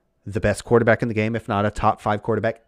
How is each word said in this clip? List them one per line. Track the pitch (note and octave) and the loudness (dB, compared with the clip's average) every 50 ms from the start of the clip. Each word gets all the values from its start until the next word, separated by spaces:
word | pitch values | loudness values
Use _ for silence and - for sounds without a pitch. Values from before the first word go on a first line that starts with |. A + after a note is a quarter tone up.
| _ _ _ _ - | _ _ _ _ -12
the | G#2+ G2 G#2+ | -8 -6 -2
best | F#2 G#2 G2 - - | 0 0 -2 -2 0
quarterback | - A#2+ A#2 A#2 A2+ A2+ - - | 2 4 4 6 4 2 2 0
in | A#2+ | -2
the | A2 | -2
game, | G#2+ G#2+ A2 A#2 | -2 -2 -2 -2
if | A2+ - - | -6 -6 -4
not | G#2+ G2+ G#2 | -2 0 0
a | G#2 | -2
top | - - - G#2+ G2+ - | -2 0 0 0 0 0
five | - A2+ G#2 G2+ - | 0 -2 -2 -2 -2
quarterback | - A2 G#2+ G2+ A2+ A2+ - _ | -2 -2 0 0 -2 -4 -6 _